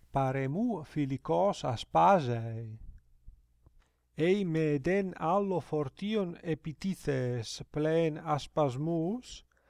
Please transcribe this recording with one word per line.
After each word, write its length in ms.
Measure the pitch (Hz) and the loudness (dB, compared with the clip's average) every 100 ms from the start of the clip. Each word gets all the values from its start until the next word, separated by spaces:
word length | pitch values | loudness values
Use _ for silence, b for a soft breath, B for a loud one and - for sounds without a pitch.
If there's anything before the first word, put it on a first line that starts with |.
| - | -6
παρ᾿ 340 | - 131 135 135 | 0 0 0 -2
ἐμοῦ 380 | 165 247 185 | 0 -2 -2
φιλικῶς 800 | 147 151 139 135 - 165 196 - | -4 -2 -2 -2 0 2 2 2
ἀσπάζῃ. 1120 | 143 110 - 160 170 190 127 117 113 113 113 110 - - _ - - - _ _ - _ _ _ _ - | -2 -4 0 4 6 6 4 -2 -4 -8 -10 -14 -16 -18 _ -20 -20 -20 _ _ -20 _ _ _ _ -2
Εἰ 260 | 170 208 180 | 2 2 2
με 340 | 160 156 147 | 0 2 0
δὲν 280 | 170 196 190 - | 2 0 0 -2
ἄλλῳ 380 | 165 196 202 175 | 0 2 2 -2
φορτίον 800 | - 151 139 - 202 220 180 170 | -2 -4 -4 -6 -2 0 -2 -4
ἐπιτίθες 1160 | 170 156 165 - 190 180 - 135 123 123 110 - - | -4 -4 -6 -6 -6 -4 -2 -2 0 -2 -6 -10 -8
πλέειν 500 | 147 156 165 165 151 160 | -2 2 4 2 0 -2
ἀσπασμούς, 1160 | 147 - - 143 123 160 165 165 240 - - _ b b | -4 -2 0 0 2 -2 0 0 -4 -8 -18 _ b b